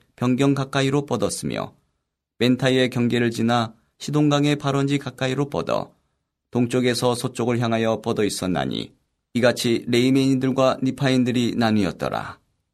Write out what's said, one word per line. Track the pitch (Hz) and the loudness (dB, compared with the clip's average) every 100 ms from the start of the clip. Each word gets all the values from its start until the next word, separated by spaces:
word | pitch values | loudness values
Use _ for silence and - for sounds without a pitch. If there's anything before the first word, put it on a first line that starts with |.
| _ - | _ -4
변경 | 123 127 143 139 | 0 2 2 2
가까이로 | 135 139 135 143 143 | -2 0 0 0 -2
뻗었으며, | 120 98 - 69 53 50 _ _ _ _ _ _ - | -2 -2 -4 -6 -6 -8 _ _ _ _ _ _ -2
멘타의 | 123 127 131 131 127 | 0 2 2 2 0
경계를 | 123 120 120 120 | 0 0 2 0
지나 | 117 113 120 110 - _ - | 0 0 0 -2 -8 _ -14
시동강의 | - 151 151 143 147 147 | -4 2 2 4 2 0
발원지 | 143 139 139 143 | 0 0 0 -2
가까이로 | 139 - 131 131 143 | -4 -6 -4 -2 -2
뻗어 | 87 - 52 50 _ _ _ _ _ _ | -4 -2 -4 -4 _ _ _ _ _ _
동쪽에서 | 120 120 127 123 117 127 120 | -2 0 0 0 0 0 -2
서쪽을 | 127 - 120 120 | -4 -4 -2 0
향하여 | 120 113 113 107 | 0 0 0 -2
뻗어 | 113 110 104 | -2 0 0
있었나니, | - 92 80 67 53 - _ _ _ _ | -2 -2 -2 -2 -6 -10 _ _ _ _
이같이 | 120 120 120 120 110 117 | 0 2 2 0 0 0
레이메인들과 | 120 131 135 135 131 131 131 131 - | 2 4 2 2 2 0 2 2 2
니파인들이 | 131 127 139 127 123 123 117 - | -2 0 0 2 2 0 0 0
나뉘었더라. | 113 107 92 - 67 55 - - _ _ _ | 2 2 0 -2 -4 -4 -8 -14 _ _ _